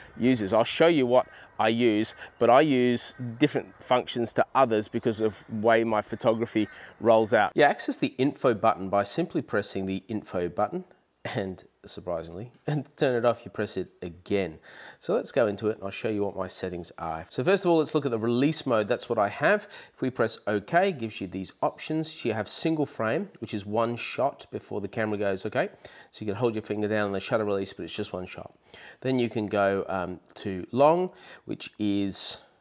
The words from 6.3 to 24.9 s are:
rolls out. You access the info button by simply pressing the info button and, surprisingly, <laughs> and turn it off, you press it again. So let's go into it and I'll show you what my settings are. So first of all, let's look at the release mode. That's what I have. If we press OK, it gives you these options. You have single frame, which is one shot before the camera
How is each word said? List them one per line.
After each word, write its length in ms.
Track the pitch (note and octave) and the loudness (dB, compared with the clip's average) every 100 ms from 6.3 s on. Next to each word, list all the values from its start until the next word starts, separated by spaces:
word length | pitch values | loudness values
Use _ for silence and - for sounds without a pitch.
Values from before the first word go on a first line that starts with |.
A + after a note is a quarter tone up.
| A2+ A2+ A2 G#2 - - - | 0 0 0 -2 -4 -20 -2
rolls 340 | A2 A2 A2 | 4 6 6
out. 160 | A2 G2 - | 4 4 4
You 80 | |
access 320 | C#3+ A3 - - | 4 4 -4 -2
the 180 | C#3 - | -4 0
info 380 | C#3 - C3+ | -2 2 0
button 340 | G#2 A2+ F2+ F#2+ | 2 2 2 0
by 140 | G2+ | 0
simply 400 | G#2 - F3 D#3+ | 0 -2 -4 -4
pressing 440 | - G#2+ G2+ G2 F#2+ | -2 -4 -2 -4 -4
the 180 | F#2+ - | -4 -4
info 420 | G#2+ - F#2+ F2 | -8 -4 -4 -4
button 360 | F2+ G#2 F#3 F3+ _ _ _ | -2 -2 -2 -10 _ _ _
and, 400 | - - F#2+ F2+ - _ | -8 -6 -6 -8 -16 _
surprisingly, 680 | - - F2 E2+ E2 E2+ A#2+ _ | -16 -12 -6 -6 -8 -12 -14 _
<laughs> 80 | - | -6
and 180 | D3 B2+ - | -6 -6 -2
turn 200 | C#3+ A#2+ | 0 2
it 80 | |
off, 200 | A#2 A2+ | 2 0
you 60 | - | -6
press 260 | - G#2 F#2+ | -6 -4 -4
it 120 | F2 - | -8 -10
again. 600 | F2+ E2+ - G2+ F2 D2+ - - - - | -14 -12 -2 0 -2 -6 -20 -20 -20 -14
So 140 | - | -2
let's 180 | G#3+ - | -2 0
go 160 | - A2 | 2 2
into 200 | G2 G#2+ | 2 -2
it 60 | |
and 100 | A2 | -2
I'll 60 | G2 | -8
show 180 | - A#2+ | -6 -4
you 160 | G#2 | -2
what 120 | G2+ F#2 | -2 -4
my 100 | F#2 | -8
settings 460 | - F#2 F2 E2+ - | -6 -6 -6 -10 -8
are. 300 | E2 D#2+ D#2+ | -6 -6 -8
So 140 | - | -2
first 220 | C3 F#3+ | 2 2
of 60 | F3+ | 4
all, 80 | E3 | 4
let's 140 | C#3+ | 4
look 120 | D#3 | 0
at 80 | C3+ | 0
the 60 | A2+ | -2
release 460 | A2+ A#2+ C#3+ D#3 | 0 2 2 0
mode. 220 | C3+ A2 G#2 | 0 2 2
That's 220 | A#2 - | -2 -2
what 100 | A2+ | 2
I 100 | G2+ | 2
have. 380 | - D#3 G#3 - - - | 2 0 0 -2 -20 -18
If 80 | - | -6
we 100 | C3 | -4
press 280 | - A2 - - | 0 -2 -2 -2
OK, 440 | G#2+ G2 E3+ G3 | -2 2 2 2
it 80 | D3 | -2
gives 220 | A2+ - | -8 -6
you 60 | F#2+ | -8
these 260 | F#2+ F#2 - | -6 -8 -4
options. 640 | D3 - - D#3 D#3 - | -4 -4 -4 -4 -4 -4
You 100 | A#2+ | -4
have 140 | G#2+ G#2 | -2 -4
single 380 | - E3 D#3+ C#3 | -4 -2 0 -2
frame, 440 | - A2 C#3+ G3+ - | -2 -2 -2 -4 -10
which 120 | A2 | -8
is 140 | G#2 G2 | -8 -2
one 300 | G#2+ A#2 A#2+ | 0 0 -2
shot 500 | - - C3+ - - | -8 -2 -2 -2 -12
before 280 | A2+ - G#2+ | -12 -8 -8
the 80 | |
camera 300 | G2 | -6